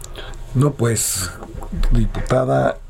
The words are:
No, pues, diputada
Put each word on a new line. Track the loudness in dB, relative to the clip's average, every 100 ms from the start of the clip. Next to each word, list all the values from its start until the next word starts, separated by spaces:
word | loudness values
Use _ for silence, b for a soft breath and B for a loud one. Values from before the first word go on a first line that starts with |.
| -12 B B B -4
No, | 2 2
pues, | 2 0 0 -2 -2 -6 -10 -12 -12 -8 0 4
diputada | 4 4 0 0 2 4 4 2 0 -8